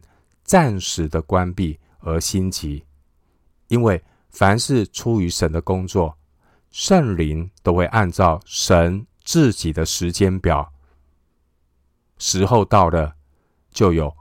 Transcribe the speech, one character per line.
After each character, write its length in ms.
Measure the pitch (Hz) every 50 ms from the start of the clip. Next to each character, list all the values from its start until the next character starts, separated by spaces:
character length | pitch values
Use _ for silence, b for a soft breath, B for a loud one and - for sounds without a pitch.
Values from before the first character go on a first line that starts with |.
| - _ _ _ _ _ _ _ _
暂 360 | - - 185 165 131 104 95
时 300 | 87 - - - 82 76
的 120 | - 82
关 320 | 80 - - 92 90 90 90
闭 240 | - 95 80 76 - _ _ _ _
而 200 | - 85 80 82
心 280 | 80 - - 98 95 95
急， 360 | 90 - - 76 71 73 - _ _ _ _ _ _ _ _ _ _ _ _ _ _ _ _ -
因 140 | 113 120 120
为 180 | 110 95 82 - _ _ _ _ _
凡 280 | - - 101 95 101 117
是 300 | - - 139 123 101 -
出 320 | - - - 120 117 110
于 100 | 92 85
神 220 | 85 - 92 82
的 100 | 78 82
工 240 | - - 95 92 92
作， 320 | 92 - 101 85 78 76 _ _ _ _ _ _ _ _ _ _ _
圣 460 | - - - - 196 185 151 117 98 82
灵 340 | 82 76 76 80 82 92 - _
都 120 | - 90 87
会 120 | 87 90 85
按 220 | - 113 104 87
照 300 | 82 - 98 87 80 76 -
神 600 | - - - - - 95 87 85 85 90 101 113 - _ _ _
自 260 | - - 170 156 123
己 220 | 98 - - 82 76
的 120 | 82 80
时 240 | - - - 90 87
间 300 | 85 - 98 92 92 92
表， 320 | - 90 78 71 71 - - _ _ _ _ _ _ _ _ _ _ _ _ _ _ _ _ _ _ _ _ _ _ _ _ _ _ _ _ -
时 280 | - - - 92 98
候 180 | 98 123 113 98
到 260 | - - 104 92 85
了， 240 | 82 85 78 76 - _ _ _ _ _ _ _ _ _ _ _
就 200 | - - 107 92
有 240 | 85 80 78 73 - -